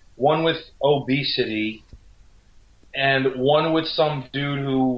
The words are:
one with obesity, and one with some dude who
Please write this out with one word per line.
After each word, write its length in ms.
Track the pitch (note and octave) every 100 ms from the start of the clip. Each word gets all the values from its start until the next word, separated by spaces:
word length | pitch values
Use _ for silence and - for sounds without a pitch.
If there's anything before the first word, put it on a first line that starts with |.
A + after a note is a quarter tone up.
| -
one 300 | - C3 D#3+
with 120 | E3 D#3+ - -
obesity, 1000 | C#3 C#3 B2+ C3+ C3+ - A2+ A2 A2 A2 - - - - - - - - - _ -
and 440 | C3+ C#3 C3+ C3 C3
one 360 | C3 D3+ D#3+
with 120 | D#3+ D#3+
some 440 | - D#3 D3 B2+
dude 280 | C#3 C#3+ C#3
who 340 | C#3 C3 C3